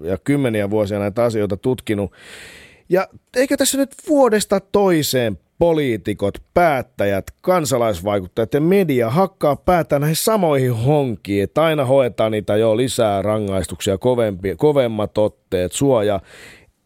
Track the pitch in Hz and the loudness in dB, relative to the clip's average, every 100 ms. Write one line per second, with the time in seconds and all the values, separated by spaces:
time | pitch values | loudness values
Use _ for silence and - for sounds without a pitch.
0 | 78 95 - 143 131 107 101 107 101 104 | -6 -6 -2 0 0 -2 -2 0 -2 -2
1 | 101 104 120 110 104 98 127 123 - 104 | -4 0 0 0 -2 -2 -4 -4 -4 -4
2 | 98 - - - - - - _ - 175 | -6 -10 -20 -20 -20 -20 -20 _ -2 -2
3 | 190 - _ 247 277 285 269 269 269 - | -2 -10 _ -2 0 0 0 -2 -4 -4
4 | - 294 247 214 - 196 - 202 196 165 | 0 2 4 2 0 -2 0 0 2 2
5 | 139 131 113 92 _ - 170 156 139 110 | 0 0 -2 -4 _ -2 0 2 0 -2
6 | 107 98 101 - - - 170 135 110 - | -4 -4 -4 -6 -4 2 2 2 -4 -4
7 | 101 95 - - - 180 143 127 117 90 | -2 -2 -4 -8 0 0 0 0 0 -2
8 | 98 104 87 - 113 143 160 202 170 127 | -2 -2 -4 -4 -2 0 2 2 2 0
9 | 113 143 190 - 151 135 - 180 151 147 | 0 0 -2 0 -2 0 0 0 2 0
10 | 147 160 - 220 170 139 127 110 123 151 | 0 -2 0 0 2 2 0 -2 0 0
11 | 135 107 - 101 98 - 160 151 127 139 | 0 -4 -4 -4 -2 0 0 2 2 2
12 | 123 95 110 107 90 107 113 110 127 107 | 2 0 0 0 0 2 2 2 0 0
13 | 110 98 98 107 101 95 90 87 - 95 | 0 2 0 -2 -2 -4 -4 -6 -2 0
14 | 123 123 110 92 95 87 147 143 120 107 | 0 2 0 -2 -6 0 0 2 0 0
15 | 104 - 104 - - 90 90 - 139 120 | -4 0 -2 -2 -6 -4 -2 -2 2 2
16 | 104 98 - - - - _ _ | 2 -2 -6 -20 -20 -20 _ _